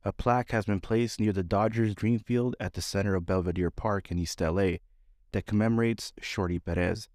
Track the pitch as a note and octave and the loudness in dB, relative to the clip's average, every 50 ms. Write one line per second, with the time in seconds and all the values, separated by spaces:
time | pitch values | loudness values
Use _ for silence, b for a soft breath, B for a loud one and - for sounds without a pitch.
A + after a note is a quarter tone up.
0 | _ G#2 - - - B2 B2 B2 A#2+ - - A2+ G2+ - G#2 F#2+ - - A2 A2+ | _ -4 -4 0 0 2 2 2 0 0 -2 -2 0 0 -2 -2 0 0 0 2
1 | A#2+ A2+ - - G#2+ G#2+ G2 G2 F#2 E2 - G2 G#2+ A2 A2 A#2 A2+ G#2+ G2+ - | 2 0 0 0 0 2 2 0 0 0 2 2 2 2 2 2 0 0 0 0
2 | - A2 A#2+ A2+ - - A#2+ A#2+ A#2+ B2+ A#2+ - - F2+ - F2+ - - - G2 | 0 2 2 0 0 0 0 0 0 0 -2 -4 -6 -6 -6 -6 -8 -4 -2 0
3 | G2 G#2 F#2+ F#2 F2 - F#2 F#2+ F2 F2+ E2+ F2 F2+ E2+ - - - A2+ G2+ G2 | 2 2 2 0 0 0 0 0 2 0 0 0 0 0 -2 -2 -2 -2 -2 -2
4 | - - F2 F2 E2+ - - - F2+ D#2+ E2 F#2+ G2 F#2 E2+ D#2 - _ _ _ | -4 -4 -2 -2 -2 -2 -2 -2 0 0 2 2 2 2 0 -2 -8 _ _ _
5 | _ - - _ _ _ - G2+ - - G#2+ G#2 G#2+ A2+ A#2 A2+ A#2 A#2 A2+ - | _ -20 -20 _ _ _ -6 -6 -4 0 0 2 2 4 4 2 2 2 0 -2
6 | - - - - - - - - F#2+ F2 F2 E2+ - - E2+ F2 F2 F2 F2+ A2 | -6 -14 -14 -12 -12 -8 -4 -2 -2 0 -2 -4 -2 -2 0 0 2 0 0 -4
7 | - _ | -8 _